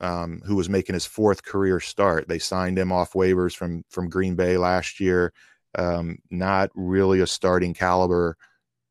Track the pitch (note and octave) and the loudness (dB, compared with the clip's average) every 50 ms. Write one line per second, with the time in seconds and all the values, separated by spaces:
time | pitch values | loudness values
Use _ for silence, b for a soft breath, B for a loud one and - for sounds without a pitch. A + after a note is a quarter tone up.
0 | F2+ F2+ F2 F2 E2+ E2+ E2 E2+ E2 G2 G#2 G2 E2+ F2 G2 F#2+ - - F#2 F2 | -6 -6 -4 -4 -6 -8 -8 -10 -6 -2 0 0 0 0 0 0 0 -2 -4 -6
1 | - - - - G#2+ G#2 G2 - - - - G2 G2 F#2+ F#2 F2 - - - - | -6 -6 -2 2 2 4 2 2 -2 -6 -4 0 0 2 0 0 -2 -4 -2 0
2 | G2+ F#2+ E2+ D#2+ D2+ E2 F2 E2 - - F#2+ F#2 F#2 F2+ F#2 F#2 F#2 F#2 F#2 F2+ | 2 2 2 2 -2 -2 -4 -6 -4 -4 -4 -2 -2 0 0 0 0 0 0 0
3 | F2 - - F#2+ F#2 F#2 F#2 F2+ F2+ F2+ - - F#2 F2 E2+ E2+ - - - F#2 | 0 0 0 2 2 4 4 2 0 -2 -2 -4 -8 -8 -8 -8 -12 -10 -8 -8
4 | F2+ E2+ E2 F#2 F#2+ F#2 F2+ E2+ F2+ F2+ F#2 F2+ F2+ F2+ F2+ F#2 F2 - - - | -6 -4 -2 -2 -2 0 0 0 0 2 2 2 2 2 0 0 -2 -4 -6 -2
5 | G2 F#2 F2+ F2+ F2 E2+ b b b b b b b _ - - F2+ F2 E2+ E2+ | 0 2 2 2 2 0 b b b b b b b _ -6 -4 -2 -2 -2 -2
6 | E2+ E2+ E2+ - _ _ F2+ F2 F#2 F#2+ G2 F#2+ G2 F#2+ - - F#2 F2+ F#2 F#2+ | -4 -6 -8 -10 _ _ -6 -4 -2 0 0 0 0 -2 -2 -6 -4 0 2 2
7 | G2 F#2+ F#2+ F#2 F2+ - - - - F#2 F2+ F2+ F2+ F2 E2 - F#2 F2+ F2+ F#2 | 4 4 4 4 2 2 0 0 0 2 2 2 0 -2 -2 -2 0 2 2 2
8 | F#2 F2+ F2+ F2 E2+ E2+ E2 b b b b b b _ _ _ _ _ | 2 2 2 2 0 0 -2 b b b b b b _ _ _ _ _